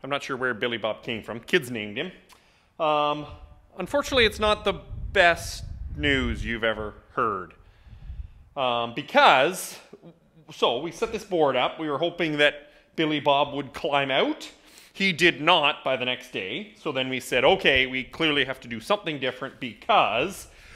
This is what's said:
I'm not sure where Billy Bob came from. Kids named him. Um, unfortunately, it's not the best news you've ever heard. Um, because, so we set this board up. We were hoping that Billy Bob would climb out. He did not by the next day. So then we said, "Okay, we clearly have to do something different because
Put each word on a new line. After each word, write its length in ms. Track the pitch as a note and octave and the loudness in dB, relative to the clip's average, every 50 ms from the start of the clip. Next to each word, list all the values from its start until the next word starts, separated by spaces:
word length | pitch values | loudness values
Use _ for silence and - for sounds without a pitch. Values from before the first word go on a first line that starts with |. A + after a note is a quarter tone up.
| - | -6
I'm 60 | C#3 | -4
not 120 | C#3+ C#3 | -6 -6
sure 140 | - - C#3+ | -4 -6 -6
where 180 | B2 B2+ B2+ B2 | -4 -2 -2 -2
Billy 240 | G#2+ A2+ B2 A#2+ A2+ | 0 -2 -2 -2 -2
Bob 260 | - A2+ G#2 - - | -4 -4 -4 -4 -6
came 200 | - A#2+ G#2+ G2+ | -8 -8 -8 -6
from. 160 | - G#2+ A#2 | -8 -10 -10
Kids 320 | A2 - - F3+ D3 A#2 | -8 0 0 0 0 0
named 260 | B2 A2+ G#2+ G#2 G#2 A#2 | -6 -6 -6 -6 -6 -8
him. 140 | D3+ F#3 F3+ - _ _ - _ _ _ _ _ _ _ _ _ E3 | -8 -8 -10 -16 _ _ -20 _ _ _ _ _ _ _ _ _ 0
Um, 400 | D3+ D3+ D3 D3 D3 D3 D3+ D3 - - - - - - - _ _ _ - | 2 2 2 2 0 0 -2 -6 -12 -14 -18 -20 -20 -20 -20 _ _ _ -10
unfortunately, 480 | F#3 F3+ - C#4+ C#4 - D4 C4 A#3 | -10 -2 -2 -2 -2 0 2 2 2
it's 120 | G#3+ G#3+ - | 2 2 2
not 280 | G#3+ G#3+ G#3+ G#3 - | 2 2 2 2 0
the 80 | G3+ F#3+ D#3+ - - - - - - - | -2 -4 -4 -6 -12 -12 -10 -10 -4 2
best 500 | G3+ F3+ E3+ E3+ E3 - - - - - - - - - - - | 6 6 6 6 2 -4 -10 -10 -10 -10 -12 -12 -10 -10 -10 -8
news 480 | D3 D3+ D3 C#3 C3+ B2+ A#2+ A2+ G2+ G#2+ | -2 0 0 2 2 0 -2 -4 -4 -6
you've 220 | A2 A#2 A2+ G#2+ | -6 -6 -2 0
ever 300 | A2+ A2 G#2 G#2+ G#2 G2+ - - _ - | -2 -2 -2 -6 -8 -10 -14 -20 _ -4
heard. 400 | - B2+ A2+ G#2 F#2+ F2+ E2+ - - - - - _ _ - - - - - - - - - - - - - _ - | -2 0 0 0 -4 -6 -10 -16 -20 -20 -20 -20 _ _ -20 -20 -18 -14 -14 -12 -12 -14 -16 -16 -20 -20 -16 _ -4
Um, 360 | C3+ B2+ A#2+ A#2+ A#2 A#2 A#2 | -2 0 0 -2 -2 -4 -6
because, 880 | D3+ D3 - - B3+ C#4+ A#3+ E3 C3 C3+ D#3+ F#3 F3+ - - - - - _ - - - E3 E3 _ _ _ _ E3 D#3 _ D#3 | -8 -10 0 4 6 8 8 8 8 6 4 2 -2 -10 -12 -12 -16 -20 _ -20 -20 -20 -20 -20 _ _ _ _ -20 -20 _ -6
so 280 | - - G3 B2 A#2 | -2 0 0 0 0
we 100 | - E3+ | -4 -6
set 220 | - - - A3 - | -6 -4 -6 -4 -4
this 100 | G#3+ - | -8 -8
board 320 | - F#3 E3+ D#3 C#3 C3 | -4 0 2 2 4 4
up. 240 | B2 B2+ E3+ - - | 2 0 0 -2 -4
We 100 | D#3+ D#3 | -4 -4
were 80 | C#3+ C3 | -2 -2
hoping 420 | D#3+ E3+ E3 F3 F3+ D#3+ D3+ D3 | -2 -2 -2 -2 -2 -2 2 4
that 160 | D3 D3 C#3 - - - _ - _ _ _ - | 4 4 4 2 -16 -20 _ -20 _ _ _ -2
Billy 240 | - D3 D#3 D3 | 0 0 0 0
Bob 320 | C3 D3+ C#3+ C#3 D3 C3+ C3 | 2 2 4 4 2 0 -2
would 200 | C#3 C#3+ C3 - | -8 -8 -8 -10
climb 380 | - - D#3+ C#3 C#3+ C#3 C3+ | -6 -4 0 0 2 2 2
out. 400 | C3 C#3+ G3 C#4 D4+ - - - - _ _ - - - - - | 2 2 2 0 0 -6 -8 -18 -18 _ _ -20 -20 -20 -20 -20
He 220 | _ - F#3+ G3 F3+ | _ -2 0 0 2
did 260 | C#3 E3 F3 D3 C3 | 4 4 4 4 4
not 420 | D3 D#3+ F3+ F3 D3 C#3+ D3 - | 2 4 4 4 4 2 0 0
by 140 | - C#3+ C3 | -2 -2 -2
the 80 | B2 B2 | 0 0
next 300 | B2 B2+ A#2+ - - - | -4 -6 -6 -8 -10 -10
day. 400 | B2+ G2 F#2 A2 D#3+ G#3+ - - - | -8 -8 -6 -8 -8 -10 -12 -18 -10
So 140 | - D#3+ | -8 -6
then 160 | C#3+ C3+ C3 C3 | -4 -2 -2 -2
we 140 | C3 B2+ | -4 -6
said, 240 | A#2 - - B2+ A#2+ | -6 -2 0 4 6
"Okay, 400 | D3 F#3+ F#3+ - F#3 C#3 C3 C3 | 6 6 6 4 4 6 6 4
we 180 | B2+ B2+ C3 B2+ | 2 0 -6 -8
clearly 400 | - - - E3 D#3+ D3 C#3+ C3 | -8 -6 -2 0 0 2 2 0
have 160 | B2+ C3 - | 0 -2 -10
to 80 | - B2 | -8 -10
do 140 | A#2 A2+ | -10 -10
something 360 | G#2+ - G3+ G#3 - E3 D#3 C#3+ | -2 -2 -2 -2 -2 -6 -6 -4
different 440 | B2 B2+ A#2+ - - C3 - - | -4 -4 -6 -6 -10 -12 -12 -10
because 840 | - B2+ G#2 - - - A3+ F#3+ D3 G#2+ G2+ A#2 C#3 F#3+ G3 - - - - - - - - | -12 -12 -12 -12 -2 2 4 4 4 4 2 0 -2 -2 -4 -10 -16 -20 -20 -20 -20 -20 -20